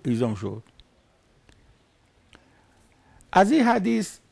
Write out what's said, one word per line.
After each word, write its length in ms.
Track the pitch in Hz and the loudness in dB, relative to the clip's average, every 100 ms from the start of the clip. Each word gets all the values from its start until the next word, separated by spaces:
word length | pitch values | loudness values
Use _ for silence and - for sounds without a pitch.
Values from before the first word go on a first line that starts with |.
هیزم 300 | 139 113 120 | -4 -2 -4
شد. 280 | 101 101 104 - _ _ _ _ _ _ _ _ _ _ _ _ _ _ _ _ - _ _ _ _ _ _ _ _ _ | -4 -10 -12 -18 _ _ _ _ _ _ _ _ _ _ _ _ _ _ _ _ -20 _ _ _ _ _ _ _ _ _
از 200 | 185 202 | 2 4
این 120 | 311 | 4
حدیث 540 | 240 233 202 226 196 - _ | 2 2 0 -2 -4 -12 _